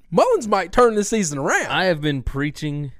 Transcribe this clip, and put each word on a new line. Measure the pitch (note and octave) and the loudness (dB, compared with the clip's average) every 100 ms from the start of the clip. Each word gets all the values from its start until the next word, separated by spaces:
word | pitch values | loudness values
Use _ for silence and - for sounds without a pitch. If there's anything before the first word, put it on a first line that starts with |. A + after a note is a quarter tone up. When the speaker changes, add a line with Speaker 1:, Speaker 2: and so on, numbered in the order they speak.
| _ | _
Speaker 1:
Mullins | E3+ G4+ A4+ A3+ | 2 4 2 2
might | G3+ F3+ | -2 0
turn | - A#3+ G#3+ | 4 4 4
this | G3+ | 0
season | A3+ F3+ C#3+ | 0 -2 -2
around. | D3+ F4+ D4+ | 0 0 0
Speaker 2:
I | C#3+ F#3 | 0 0
have | D#3+ | 0
been | D3+ C#3+ | 0 -2
preaching | - C3+ C#3+ - D3+ D3 C#3+ - | -4 -4 -4 -4 -8 -6 -8 -12